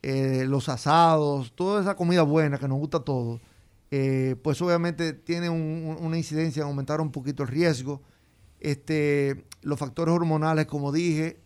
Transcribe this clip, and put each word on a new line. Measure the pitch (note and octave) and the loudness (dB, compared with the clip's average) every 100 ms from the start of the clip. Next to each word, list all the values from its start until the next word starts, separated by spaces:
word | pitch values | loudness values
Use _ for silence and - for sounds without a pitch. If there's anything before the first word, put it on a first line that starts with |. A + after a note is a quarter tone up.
eh, | C3+ C3+ C3+ C3 C3 | -2 -2 0 0 0
los | C#3 B2+ | 0 -2
asados, | B2+ C#3+ D#3+ E3+ D#3+ D3 C#3+ A#2+ | -4 4 6 6 6 2 -2 -4
toda | - F#3 G#3 | -4 -2 0
esa | F#3+ G3 | 0 0
comida | F3 F3+ | 2 4
buena | D3+ D#3 D3+ C#3 | 4 4 2 0
que | C#3 | -2
nos | C3+ | -2
gusta | D3 E3 | -2 -4
a | |
todos, | C3+ C3+ A#2 A#2 - _ _ _ _ | -2 -2 -4 -8 -14 _ _ _ _
eh, | C#3 C3+ C3 C3 B2+ | -2 0 0 0 -2
pues | D#3 C#3 | -2 0
obviamente | F3 E3+ E3+ D#3 E3 | 2 2 0 -2 -4
tiene | D3 - E3+ F3 | -6 -6 -4 -2
un, | E3 D#3 D#3+ D#3+ | -2 -4 -6 -6
un, | D#3+ | -6
una | E3 E3 | -2 -2
incidencia | - D#3 D#3+ C3+ | -2 -2 -2 -2
en | D3 | -4
aumentar | C#3+ C3+ D3+ | -4 -2 -2
un | D#3 | -2
poquito | C3+ C3 C#3 | -4 -8 -4
el | C3 | -4
riesgo. | C3+ E3+ C3+ C3 C#3 - _ _ _ _ _ | 2 2 2 -4 -10 -12 _ _ _ _ _
Este, | D3+ C#3+ - D#3 D3 C#3+ C#3 C3+ - - | -4 -4 -2 0 2 2 0 -2 -10 -12
los | - C#3+ | -6 -4
factores | C#3 A#2+ E3 | -4 -2 2
hormonales, | E3+ E3+ D#3 D#3 D#3 D#3 | 2 2 2 2 2 0
como | D3 C#3+ | -2 -2
dije | D3+ F3 D#3 D#3+ - | 0 0 0 -2 -8